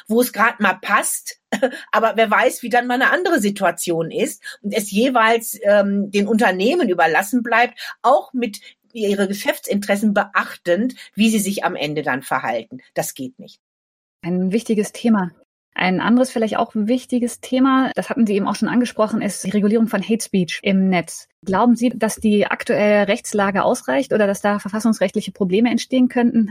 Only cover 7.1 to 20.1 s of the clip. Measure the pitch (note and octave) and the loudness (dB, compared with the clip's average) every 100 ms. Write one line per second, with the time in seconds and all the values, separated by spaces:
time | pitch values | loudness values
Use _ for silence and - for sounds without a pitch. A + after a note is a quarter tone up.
7.1 | D#3 G3+ B3 A#3 A3+ A#3+ - - - A#3 | 2 0 -2 0 0 0 -2 -16 -2 2
8.1 | D4 - B3+ A3 G#3 - _ _ A#3 G3+ | 2 0 -6 -6 -8 -18 _ _ -4 -2
9.1 | G3+ G3 G3+ C#4 - - G3+ G3+ G3+ G#3+ | 0 -2 -2 -4 -4 -2 -4 0 0 2
10.1 | G3+ - F#3 - - F3 F3 B3+ - - | 0 0 -2 -4 -6 -2 0 -2 -6 -8
11.1 | - A3+ A3 F#3 G3 E3+ - D3+ D3+ C#3+ | 0 2 2 0 -2 -4 -4 -6 -4 -4
12.1 | C3 - C3 A#2+ A2+ A2+ B2+ - - D#3+ | -4 -4 -4 -2 -6 -8 -18 -12 -8 -8
13.1 | - - - - - _ _ _ _ _ | -8 -14 -14 -20 -20 _ _ _ _ _
14.1 | _ E3+ F3+ F#3 A3 - G#3+ G3+ - A#3 | _ -4 -2 0 -2 0 -2 -2 -2 0
15.1 | G#3+ F3+ - _ _ _ - F#3 F#3 - | 2 0 -8 _ _ _ -4 -2 0 2
16.1 | B3 B3+ A3+ A3 - A#3 A3 G#3 B3+ - | 2 2 -2 -2 -2 -2 -2 0 -2 -2
17.1 | B3 A#3+ - - B3+ C4+ C4 C4 - - | -2 -2 -6 -4 0 4 4 2 -2 -4
18.1 | - G#3+ G3+ G3 G#3 G#3+ A#3 A#3+ - G#3+ | 0 2 2 0 -2 0 0 0 0 -2
19.1 | A3 G3+ - F#3 G#3 G#3 A3+ A3+ G3 F#3+ | 0 -4 -6 -4 0 2 2 2 -2 -2